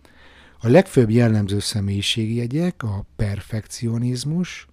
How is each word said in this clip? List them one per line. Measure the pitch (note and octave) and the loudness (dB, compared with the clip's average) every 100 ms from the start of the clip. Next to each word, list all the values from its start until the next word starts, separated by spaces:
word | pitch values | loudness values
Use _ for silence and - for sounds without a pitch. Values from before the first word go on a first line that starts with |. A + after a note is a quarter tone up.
| - - - - - - | -20 -20 -20 -20 -20 -4
A | A2+ | 4
legfőbb | D3 F#3+ - A2+ | 6 6 4 4
jellemző | A2+ A#2 A2 G2 G2+ | 4 4 4 2 -2
személyiségi | - G#2+ G2 G2 G2 - A2 | -2 -4 -2 -2 -2 -2 -2
jegyek | A#2 A#2+ C#3+ F3 - | -4 -2 -2 -2 -4
a | A2+ G2 - - | -6 -6 -8 -4
perfekcionizmus, | G#2 G2+ - A2 - - A#2 A#2 B2 B2 C3+ E3 F3+ - - | -4 -4 -6 -8 -8 -6 -4 -2 -2 -4 -4 -4 -4 -8 -18